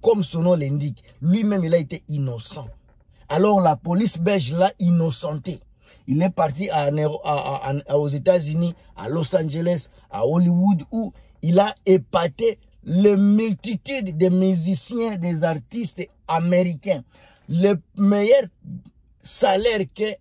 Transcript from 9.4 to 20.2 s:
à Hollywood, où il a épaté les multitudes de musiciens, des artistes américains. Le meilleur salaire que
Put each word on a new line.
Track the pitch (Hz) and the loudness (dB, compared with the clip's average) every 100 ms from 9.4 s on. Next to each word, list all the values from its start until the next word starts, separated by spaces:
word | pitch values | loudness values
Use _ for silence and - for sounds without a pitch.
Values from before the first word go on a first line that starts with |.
| 160 147 170 175 - _ _ | -2 -4 -2 -2 -6 _ _
à | 101 120 | -4 0
Hollywood, | 165 180 175 190 185 - | 2 2 4 2 2 -2
où | 226 220 - _ _ | -6 -6 -10 _ _
il | 156 175 | 0 2
a | 202 - - | 2 -2 2
épaté | 185 131 180 170 - 226 214 _ _ | 2 2 -2 -2 -2 -2 -2 _ _
les | - 170 208 202 | -4 2 4 6
multitudes | 202 208 226 185 214 220 - 277 196 156 | 4 4 2 -4 -4 -8 -4 -6 -4 0
de | 185 | 2
musiciens, | 185 190 185 165 185 - 233 226 202 | 4 2 0 -2 -4 -4 -6 -4 -4
des | 170 165 | -4 -2
artistes | 165 160 - 220 226 - - _ - | -2 -2 -8 -10 -10 -10 -14 _ -4
américains. | 165 170 180 180 160 196 156 123 _ - _ - | -2 2 2 0 -4 -4 -6 -6 _ -20 _ -6
Le | 165 190 180 - - | 0 2 2 -4 0
meilleur | 202 202 208 277 190 _ - 180 - _ _ _ | 2 4 4 4 4 _ -16 -16 -18 _ _ _
salaire | - - 220 190 226 220 190 | -12 -2 2 2 0 0 -4
que | - 214 196 | -4 -6 -6